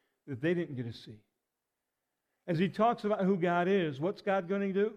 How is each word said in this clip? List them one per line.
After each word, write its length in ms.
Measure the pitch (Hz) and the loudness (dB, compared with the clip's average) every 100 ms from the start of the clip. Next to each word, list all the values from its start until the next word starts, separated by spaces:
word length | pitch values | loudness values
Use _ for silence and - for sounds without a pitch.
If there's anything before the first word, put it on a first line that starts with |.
| _ _ - | _ _ -12
that 160 | 127 | -2
they 100 | 156 | 0
didn't 240 | 175 160 127 | 0 -2 -6
get 80 | |
to 80 | 117 | -8
see. 240 | 110 - 107 _ _ _ _ _ _ _ _ _ _ _ _ - | -10 -16 -20 _ _ _ _ _ _ _ _ _ _ _ _ -4
As 100 | 165 | 0
he 100 | 190 | 0
talks 360 | 165 226 233 | 2 2 2
about 200 | 208 208 | -2 0
who 120 | 190 202 | 2 2
God 300 | 175 175 180 | 2 2 2
is, 320 | 196 165 135 | 2 2 0
what's 240 | 175 202 | -4 -2
God 260 | 202 196 175 | -2 -2 0
gonna 240 | 196 196 | -2 0
do? 200 | 190 214 | 2 0